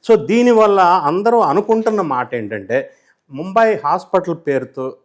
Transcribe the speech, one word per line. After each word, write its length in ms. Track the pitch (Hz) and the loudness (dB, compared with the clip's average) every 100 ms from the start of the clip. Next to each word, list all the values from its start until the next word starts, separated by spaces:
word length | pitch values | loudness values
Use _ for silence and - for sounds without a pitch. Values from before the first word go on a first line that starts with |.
| - | 4
So 160 | 220 147 | 2 2
దీనివల్ల 540 | 226 247 226 214 196 | 2 4 4 4 4
అందరూ 600 | 180 180 147 175 214 233 | 4 2 0 0 0 2
అనుకుంటున్న 640 | 175 156 214 226 226 214 | 2 0 0 -2 0 -2
మాట 340 | 170 127 120 123 | -4 -4 -4 -8
ఏంటంటే, 560 | 104 104 95 123 - _ _ _ _ | -8 -10 -4 -6 -6 _ _ _ _
ముంబై 440 | 135 185 196 226 208 | -14 -4 0 2 0
హాస్పిటల్ 600 | 143 170 175 190 175 165 156 | -2 -4 -2 -4 -2 -8 -4
పేరుతో 480 | 139 127 - 131 - | -4 -4 -10 -10 -12